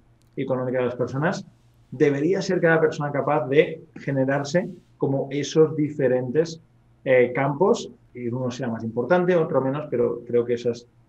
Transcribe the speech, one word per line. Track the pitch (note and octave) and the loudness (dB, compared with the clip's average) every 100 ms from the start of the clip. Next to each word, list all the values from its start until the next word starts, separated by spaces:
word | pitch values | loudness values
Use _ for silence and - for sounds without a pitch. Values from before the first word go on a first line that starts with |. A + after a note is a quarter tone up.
| _ _ _ - | _ _ _ -8
y | |
económica | C3+ C3 B2+ B2+ | -4 -2 -2 -2
de | B2 | -2
las | - | -2
personas, | B2 B2+ C3 - - _ _ _ - | -4 -2 -2 -2 -10 _ _ _ -10
debería | - D3+ C#3 D#3 G3 | 0 0 2 -2 -2
ser | F3 F3+ | -2 0
cada | E3 D#3+ | 2 4
persona | D#3 D3+ D3 | 2 0 -4
capaz | C#3 C3 D3 C3 | -2 -2 -2 0
de | C#3+ F3 C3 - - | 2 2 0 -14 -12
generarse | - C3+ C3 C#3 C#3 F3 A3 - _ - | -4 -2 0 0 0 -2 -2 -10 _ -6
como | C#3 C3+ C3+ | -2 -2 -4
esos | C#3+ C#3+ E3 D#3 D#3 | -6 0 4 4 4
diferentes, | D3 D3 C3 B2+ B2+ C3 E3 E3 _ _ _ _ C#3+ | -2 0 2 2 0 0 -2 -4 _ _ _ _ 2
eh, | B2+ A#2+ | 4 4
campos, | C#3 C#3 C#3 G3 A#3 - - _ | 2 -2 2 2 2 -2 -14 _
y | - A#2+ | -8 -6
uno | B2 B2+ | -4 -4
sea | A#2+ B2+ | -4 -6
más | A2+ | -6
importante, | A2+ A#2+ A#2+ F3+ F3 F3+ | -6 -2 2 2 4 2
otro | D#3+ C3+ | 2 0
menos, | C3+ C#3+ D3+ | 0 -2 -4
pero | A#2+ A#2+ - - | 0 0 -2 -2
creo | A#2+ | 0
que | A#2+ A#2+ | 0 -2
esas | A#2+ A#2 - _ | -2 -6 -10 _